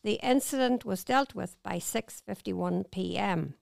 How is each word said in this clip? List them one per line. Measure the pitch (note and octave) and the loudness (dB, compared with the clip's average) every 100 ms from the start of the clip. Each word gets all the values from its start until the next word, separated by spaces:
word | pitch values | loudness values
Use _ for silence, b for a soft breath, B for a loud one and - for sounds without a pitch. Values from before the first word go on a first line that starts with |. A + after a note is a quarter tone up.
The | G#3+ G#3+ | 0 0
incident | - C4 - C4+ B3+ B3 A3 | 4 2 2 2 2 2 0
was | F#3 | -4
dealt | - C4 C4+ G#3 | 2 2 2 -4
with | - - | -8 -8
by | - F3 | -6 -4
six | - A3+ - - | -2 -4 -4 -16
fifty-one | - G3 - F3+ F3+ F3 F#3+ | -10 -8 -4 -2 0 0 -2
P | F#3+ F3+ E3+ | -4 -2 0
M. | G3+ E3+ D3 - | 0 0 -2 -8